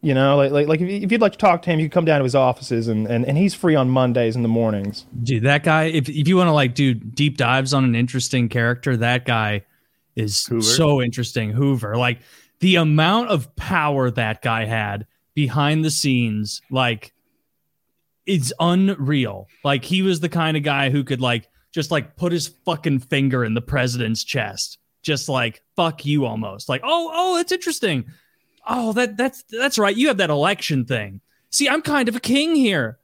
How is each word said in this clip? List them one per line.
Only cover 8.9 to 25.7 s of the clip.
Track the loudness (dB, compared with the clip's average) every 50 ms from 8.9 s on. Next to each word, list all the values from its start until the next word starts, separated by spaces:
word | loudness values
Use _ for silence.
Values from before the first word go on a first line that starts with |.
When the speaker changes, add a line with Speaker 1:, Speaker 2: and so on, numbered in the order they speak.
| 0 0
Speaker 2:
that | 0 0 0 0 0
guy | 0 0 0 0 0 -2 -4 -6 _ _ _ _ _ _ _ _ _ _
is | -6 -4 -2 -2 -4 -4
Speaker 3:
Hoover? | -2 -2 -2 0
Speaker 2:
so | 0 2 2 4 2 2 2 0
interesting. | -2 -2 -4 -6 -4 -4 -4 -4 -2
Hoover, | -2 0 2 2 0 0 -2 -4 -2
like, | 0 0 0 -2 -4 -8 _ -20 -20 _ _ _ _
the | 2 4 4
amount | 4 4 4 4 4 4 4 2 0 0 0
of | -2 -2 -2 -4 _
power | -12 -6 -2 -2 0 0 0 0 0 0 0 0
that | -2 -2 -4 -4 -4
guy | -4 -2 -2 -2 -2
had | -2 -2 -4 -4 -4 -6 -8 -10 _ _ _ _ _ _
behind | -2 -2 0 0 0 0 2 2 0 0
the | 0
scenes, | -2 -2 0 0 2 2 0 0 -2 -2 -4 -6 -8 -12 _ _
like, | -2 -2 0 0 -2 -4 -8 -20 _ _ _ _ _ _ _ _ _ _ _ _ _ _ _ _ _ _ _ _ _ _ _
it's | -2 0 0 0 -2 -2 0
unreal. | 0 2 4 4 2 2 0 0 -2 0 0 0 0 -2 -4 -10 -14 _ _ _ _
Like, | -2 -2 -2 -2
he | -2 -2 0 2
was | 2 0 0
the | -2 -4
kind | -2 -2 -2 0 -2
of | -2 -2
guy | -2 0 0 0 0
who | 0 0 0
could, | -2 -2 -2
like, | 0 0 -2 -2 -4 _ _ _ _ _ _
just, | -6 -4 -2
like, | -2 -2 -2 -4 _
put | -4 -4 -2 -2
his | -2 -4 -6 -12 _ _
fucking | -4 -4 -2 0 0 0 0
finger | -2 -2 -2 0 0 2 0 0 -2
in | -2 -2
the | -4
president's | -4 -2 -2 -2 0 0 -2 -2 -2 -2 -2 -4 -4
chest. | -6 -4 -4 -4 -6 -6 -8 -10 -10 -10 _ _ _ _ _ _
Just | -4 -4 -4 -4 -4
like, | -2 -2 -2 -2 -6 -8 _ _